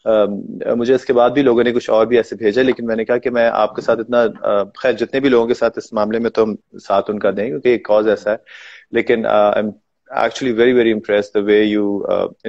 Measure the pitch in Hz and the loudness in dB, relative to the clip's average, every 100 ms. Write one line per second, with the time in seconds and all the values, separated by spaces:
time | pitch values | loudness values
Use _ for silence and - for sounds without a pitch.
0 | 113 110 101 101 - - - 117 120 131 | -2 2 2 -2 -10 -8 -4 -2 2 0
1 | - 123 120 127 139 120 120 120 - 110 | 2 2 2 4 2 2 2 0 0 2
2 | 113 120 110 104 110 104 131 120 117 110 | 4 2 0 -2 -2 2 0 0 -2 -4
3 | 113 123 127 120 117 104 107 - - 117 | -2 -2 -2 0 0 2 -2 -2 -2 -2
4 | 113 120 113 110 - 101 98 - 131 113 | 0 0 0 -2 -2 -2 -4 -4 -2 -2
5 | 120 135 135 123 117 120 117 113 - 110 | -2 -2 2 2 2 0 -2 -4 -8 -4
6 | 104 113 117 113 110 104 _ - - 98 | -2 -2 -2 0 0 -2 _ -16 -2 -2
7 | 98 107 101 98 110 147 127 117 - 107 | -2 -2 -2 -2 -4 -4 0 0 0 0
8 | 107 101 98 107 _ - - - _ 117 | 2 0 -2 -6 _ -20 -20 -20 _ -4
9 | 107 117 110 107 104 104 107 101 _ _ | 0 0 2 2 2 0 -4 -8 _ _
10 | - 127 113 - 131 110 120 123 117 110 | -10 -4 -4 -2 -4 2 2 4 2 0
11 | 110 104 104 107 101 104 107 104 101 101 | 0 -2 0 -2 2 2 2 0 -2 -2
12 | - 95 92 90 | -2 -2 -4 -6